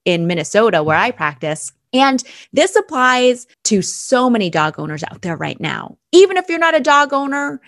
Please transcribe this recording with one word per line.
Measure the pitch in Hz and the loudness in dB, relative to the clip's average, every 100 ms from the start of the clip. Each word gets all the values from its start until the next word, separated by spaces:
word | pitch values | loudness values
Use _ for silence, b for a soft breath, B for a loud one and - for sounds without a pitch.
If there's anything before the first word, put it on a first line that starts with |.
| - | -2
in | 170 170 | -2 -2
Minnesota, | 170 - 202 226 175 | -4 -2 2 2 2
where | 151 156 | 0 0
I | 226 | 0
practice. | 247 151 135 156 156 - _ _ | -4 -6 -6 -8 -8 -10 _ _
And | 254 269 262 - B B | 0 2 0 -6 B B
this | - 370 - | 0 2 0
applies | 392 262 254 254 254 247 - b - | -2 0 2 4 2 0 -6 b -2
to | 208 | 0
so | - - - 254 254 | -2 -8 -2 0 2
many | 233 180 | 0 0
dog | 160 156 156 | 0 -2 -4
owners | 151 151 | -10 -8
out | - - | -12 -10
there | 175 156 | -10 -8
right | 151 - | -8 -6
now. | 156 - - - - | -8 -8 -12 -18 2
Even | 349 381 370 | 6 6 4
if | 359 | -4
you're | 330 | -2
not | 330 | 0
a | 320 | 2
dog | 294 285 285 | 4 2 2
owner, | 277 277 277 285 277 | -2 -4 -6 -6 -10